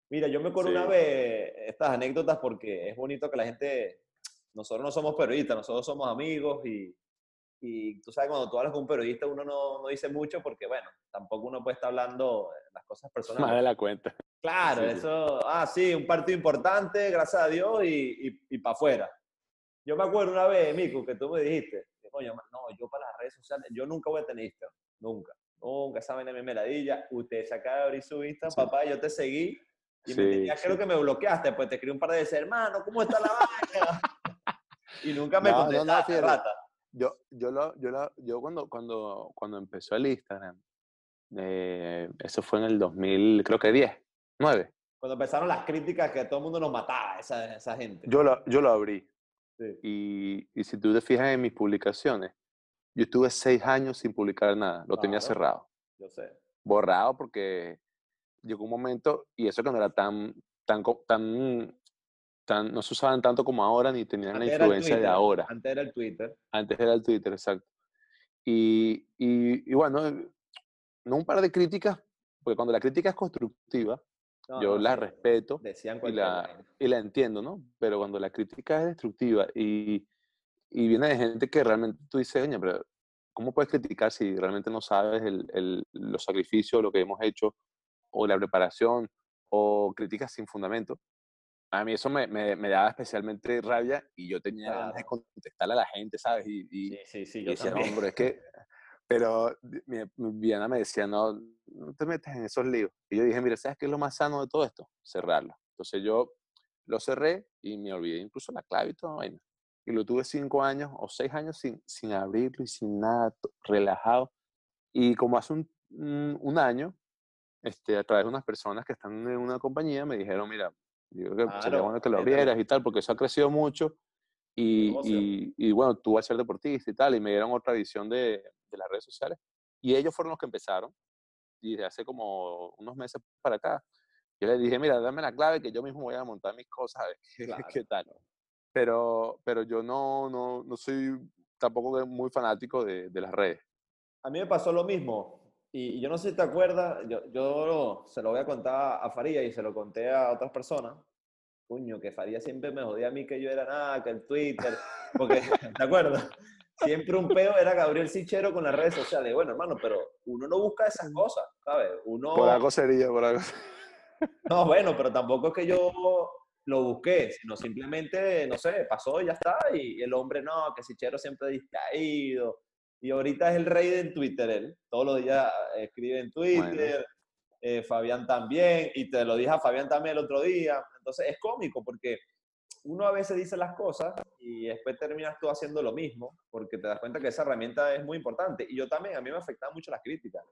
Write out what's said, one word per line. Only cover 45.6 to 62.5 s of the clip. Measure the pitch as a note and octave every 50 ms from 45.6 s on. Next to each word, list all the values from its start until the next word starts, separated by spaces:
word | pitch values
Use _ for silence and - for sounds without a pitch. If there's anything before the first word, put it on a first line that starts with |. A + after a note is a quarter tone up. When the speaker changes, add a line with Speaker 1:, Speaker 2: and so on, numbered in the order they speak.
| -
Speaker 1:
críticas | - D3+ D#3+ D3 E3 E3+ F3 D#3+ D3
que | - - D#3
todo | - C#3+ C#3+
el | D3
mundo | D#3+ E3 E3
nos | D#3+ C#3+ B2+
mataba, | A#2 G#2+ - B2+ B2 G#2+ G2 F#2+ G#2
esa, | - - C3 A#2 A2+ A2+ A2+
esa | A2 - B2+ A#2+
gente. | C#3 A#2+ G#2+ G2 E2+ - -
Speaker 2:
Yo | B2+ C#3+ D3
lo, | C#3 B2+ - -
yo | B2 A#2+ C#3+
lo | C#3+ B2+
abrí. | A2+ G#2+ G#2 G#2 G#2 F#2+ - _ _ _ _ _ _ _ _ _ _ -
Speaker 1:
Sí. | A2+ G#2+ G2 - -
Speaker 2:
Y, | G#2+ G#2 G#2 G#2 G2+ G2+ G2 G2 G2 G2 G2 - _ -
y | A2+ G#2
si | - - G#2
tú | G#2 G#2+ G#2+
te | A2+
fijas | - - C3 A#2+ C3 C3+
en | C3+ B2+ B2
mis | A2+ -
publicaciones, | - G#2 G#2 G#2 G2 - G#2 G#2 - - D3 A#2+ G2+ F#2+ F#2 _ _ _ _ _ _ _ _ _ _ _ _ -
yo | A#2 A#2
estuve | - - B2 B2+ B2
seis | - - - C3 B2+ A#2 -
años | C3 C3 C3 C3+ C3 B2+ -
sin | - A2+ G#2
publicar | - G#2 G2+ G2 - G#2 G#2 G2+
nada, | G#2+ G2+ F#2 F2 E2+ E2 -
lo | G2 G#2
tenía | G#2+ G2 G2+ G#2+
Speaker 1:
Claro. | - C3
Speaker 2:
cerrado. | G#2+ F#2+ E2+ C2 - - - _ _ _ _ _ _ _
Speaker 1:
Yo | G2 F#2+
sé. | _ - G#1+ - - _ _ _ _ _ -
Speaker 2:
Borrado | G2+ G2+ G#2 G2 F#2 F#2 F2+ G#2+ C3 C3
porque | - C#3 A2+ - G#2+ G2 F#2+ F#2 F2+ E2+ E2+ E2+ _ _ _ _ _ _ _ _ _ _ _ _ _ _
llegó | A2+ A2 G2+ G#2+
un | A2+
momento, | A#2 A#2+ B2+ B2+ B2 A2+ - D3+ D3 - - _ _
y | - A#2 G#2
eso | - - A#2
que | C#3
no | B2+ A2+
era | G#2 G2
tan, | - - G2 G2+ G#2 G#2 G#2 A2+ - - _ _ _ _ _
tan | - G#2+ G#2+ G2
co-, | A#2 A#2 - -
tan, | - A2+ A2 A2+ A2 A2+ B2 C3+ C3 B2 A#2 A2+ - - _ _ _ _ _ _ _ _ _ _ _ _ _ _
tan, | -